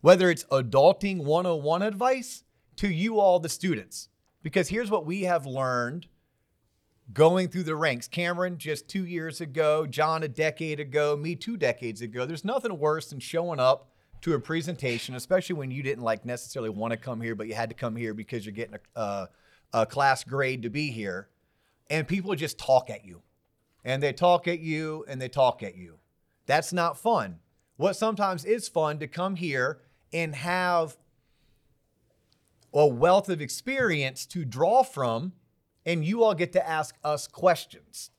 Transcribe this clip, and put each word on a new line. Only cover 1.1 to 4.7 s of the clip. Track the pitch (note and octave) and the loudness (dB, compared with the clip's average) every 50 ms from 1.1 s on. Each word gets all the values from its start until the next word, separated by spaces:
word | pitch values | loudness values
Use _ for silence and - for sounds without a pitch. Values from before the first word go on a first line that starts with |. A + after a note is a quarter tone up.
| F#3+ F3+ D3 | -2 -2 0
one | C#3+ D3+ E3+ F3+ | 2 2 2 2
oh | F3+ E3+ | 2 -2
one | D#3 C#3 D3 E3 F3 G3 | 0 0 0 0 0 0
advice, | G#3+ G#3 F#3+ A#3+ B3+ C4 C4+ A#3+ - - - _ _ _ _ _ _ _ | -2 -2 0 0 0 0 0 -4 -12 -14 -18 _ _ _ _ _ _ _
to | - - | -4 -4
you | G3+ F3+ D#3 F#3 A3+ A3+ G#3 | -2 -2 0 -2 0 2 4
all, | G3+ F#3+ F3+ F3+ | 6 6 6 4
the | E3 D#3+ | 2 -2
students. | - - - F#3+ D#3+ A2 F#2+ - - - - _ _ _ _ _ _ _ _ | -8 -4 -2 -2 -2 -2 -4 -10 -14 -16 -16 _ _ _ _ _ _ _ _
Because | D#3 - - C3 | -2 0 0 0
here's | - | 0